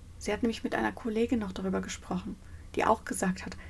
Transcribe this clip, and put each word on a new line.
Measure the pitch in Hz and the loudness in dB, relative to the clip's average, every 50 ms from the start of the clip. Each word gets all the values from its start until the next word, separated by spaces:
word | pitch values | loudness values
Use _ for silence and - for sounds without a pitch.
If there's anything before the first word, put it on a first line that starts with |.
| - - - - | -14 -14 -14 -6
Sie | - - 208 | -2 -2 0
hat | 202 - | 2 2
nämlich | 233 220 - - | 2 2 0 -2
mit | 233 - | 0 2
einer | 226 220 214 185 | 2 2 2 0
Kollegin | - - 233 214 220 233 240 269 226 | -2 -2 0 2 2 4 4 4 2
noch | 208 190 185 | 2 0 -2
darüber | - 190 190 190 190 | -2 0 0 0 0
gesprochen, | 185 - - - - - 185 180 - - - - - - - - - - - | 0 -2 -6 -8 -4 -4 -4 -2 -2 -4 -8 -10 -10 -14 -14 -14 -14 -4 0
die | - - | 4 6
auch | - 220 - - | 6 6 4 4
gesagt | - - - 202 185 185 - - | -2 -2 0 2 2 2 0 -2
hat: | 185 - - - - | -8 -8 -10 -10 -12